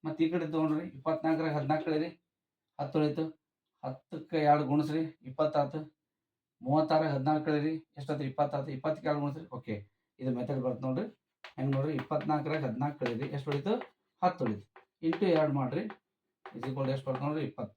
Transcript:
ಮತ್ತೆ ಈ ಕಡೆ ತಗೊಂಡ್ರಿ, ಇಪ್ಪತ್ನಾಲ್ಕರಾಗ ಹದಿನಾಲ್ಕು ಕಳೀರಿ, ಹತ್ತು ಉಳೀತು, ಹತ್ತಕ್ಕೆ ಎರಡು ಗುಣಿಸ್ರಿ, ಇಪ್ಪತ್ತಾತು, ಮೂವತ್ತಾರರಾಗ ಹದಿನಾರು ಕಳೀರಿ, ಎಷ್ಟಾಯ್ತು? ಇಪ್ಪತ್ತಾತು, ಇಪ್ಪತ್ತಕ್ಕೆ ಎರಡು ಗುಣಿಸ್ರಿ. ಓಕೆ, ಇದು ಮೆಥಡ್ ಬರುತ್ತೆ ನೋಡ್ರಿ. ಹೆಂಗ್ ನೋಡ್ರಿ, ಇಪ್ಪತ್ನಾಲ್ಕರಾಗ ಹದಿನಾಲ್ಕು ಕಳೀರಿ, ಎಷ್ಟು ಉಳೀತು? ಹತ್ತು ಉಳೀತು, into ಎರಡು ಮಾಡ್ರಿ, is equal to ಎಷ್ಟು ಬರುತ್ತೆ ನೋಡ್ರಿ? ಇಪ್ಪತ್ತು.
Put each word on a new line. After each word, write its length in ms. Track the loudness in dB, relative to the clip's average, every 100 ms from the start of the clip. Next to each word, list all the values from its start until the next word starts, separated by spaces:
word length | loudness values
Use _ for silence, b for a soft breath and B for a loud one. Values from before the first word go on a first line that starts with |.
| -6
ಮತ್ತೆ 160 | 2 2
ಈ 20 |
ಕಡೆ 140 | 2 0
ತಗೊಂಡ್ರಿ, 300 | 0 2 2 -2 -6
ಇಪ್ಪತ್ನಾಲ್ಕರಾಗ 560 | -2 0 0 2 2 0
ಹದಿನಾಲ್ಕು 280 | 2 0 2
ಕಳೀರಿ, 200 | 0 0 -6 _ _ _ _ _ -8
ಹತ್ತು 180 | -2 2
ಉಳೀತು, 240 | 2 2 -4 -6 _ _ _ _ -10
ಹತ್ತಕ್ಕೆ 540 | -10 _ -12 -4 2 6
ಎರಡು 140 | 6 6
ಗುಣಿಸ್ರಿ, 300 | 2 2 0 -2 -6 -16
ಇಪ್ಪತ್ತಾತು, 500 | 0 2 2 0 -2 -8 _ _ _ _ _ _ _ 2
ಮೂವತ್ತಾರರಾಗ 460 | 2 4 4 4 2
ಹದಿನಾರು 260 | 2 2 2
ಕಳೀರಿ, 260 | 0 0 -2 -8 -14
ಎಷ್ಟಾಯ್ತು? 240 | -6 -4 -4
ಇಪ್ಪತ್ತಾತು, 380 | 0 0 0 -4 -4
ಇಪ್ಪತ್ತಕ್ಕೆ 340 | -2 -2 0
ಎರಡು 100 | 0
ಗುಣಿಸ್ರಿ. 220 | 0 -4 -10 -12
ಓಕೆ, 180 | -6 -6 -8 _ _ _
ಇದು 120 | -4 -2
ಮೆಥಡ್ 240 | -2 -2 -2
ಬರುತ್ತೆ 200 | -2 -2
ನೋಡ್ರಿ. 180 | -2 -4 -8 _ _ -20 -4
ಹೆಂಗ್ 140 | 0 2
ನೋಡ್ರಿ, 180 | 0 -2
ಇಪ್ಪತ್ನಾಲ್ಕರಾಗ 600 | -2 -2 0 0 0 -2 -2
ಹದಿನಾಲ್ಕು 320 | -2 -2 -2
ಕಳೀರಿ, 240 | -4 -2 -4 -4
ಎಷ್ಟು 120 | -2
ಉಳೀತು? 220 | -2 0 -2 -2 _ _ _ 0
ಹತ್ತು 180 | 0 -4
ಉಳೀತು, 180 | -4 -8 -20 _ _ -2
into 180 | 2 4 4
ಎರಡು 140 | 4 2
ಮಾಡ್ರಿ, 220 | 0 -2 -6 -10 _ _ _ _ -16 -8
is 80 | -6
equal 180 | -2 -2
to 40 |
ಎಷ್ಟು 120 | -2 -2
ಬರುತ್ತೆ 180 | -2 0
ನೋಡ್ರಿ? 160 | -2 -4
ಇಪ್ಪತ್ತು. 240 | -4 -10